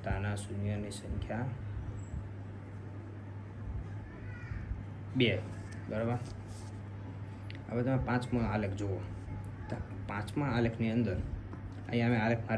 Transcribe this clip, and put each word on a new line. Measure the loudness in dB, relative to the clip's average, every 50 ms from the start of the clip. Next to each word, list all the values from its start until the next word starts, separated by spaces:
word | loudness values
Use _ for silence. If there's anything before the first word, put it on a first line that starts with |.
| 2
તો | 2
આના | 2 2 4 2 0
શૂન્યની | 0 -2 -4 -2 0 2 2 2 2 0 -2
સંખ્યા | -4 -6 -4 -2 -2 -2 0 0 0 0 0 0 -2 -4 -4 -4 -4 -4 -4 -4 -4 -4 -6 -4 -4 -4 -4 -4 -6 -8 -8 -8 -8 -8 -10 -8 -8 -8 -8 -8 -8 -8 -8 -8 -8 -8 -8 -8 -8 -8 -8 -8 -8 -6 -6 -4 -4 -4 -4 -4 -4 -6 -6 -6 -8 -8 -8 -8 -6 -6 -6 -6 -4 -4 -2 -2 -4 -4 -4 -6 -6 -8 -8 -4 2
બે, | 4 6 6 6 2 0 -4 -6 -6 -6 -8 -8 -6 -6 -2
બરાબર? | 0 0 2 2 2 0 0 -4 -6 -6 -6 -8 -8 -8 -8 -8 -8 -8 -8 -8 -8 -8 -6 -6 -6 -6 -6 -6 -8 -8 -8 -8 -6 -6 -6 0
હવે | 2 2 4
તમે | 6 6 4 6 4
પાંચમો | 4 2 4 4 4 4
આલેખ | 4 4 4 4 4 2 0 0
જુઓ. | 2 2 0 0 -2 -4 -6 -6 -6 -6 -6 -4 -4 -6 -6 -6 -4 -4
તો | -2 -2 -2 -4 -4 -6 -4 -2
પાંચમા | -2 -2 -2 0 2 2 4 4 6
આલેખની | 6 6 6 4 4 2 4
અંદર | 4 4 4 4 2 2 0 0 -2 -4 -4 -6 -8 -8 -8 -8 -8 -8 -4 2
અહીંયા | 4 4 6 6
અમે | 6 6 6
આલેખ | 6 4 4 4 2
આ | 4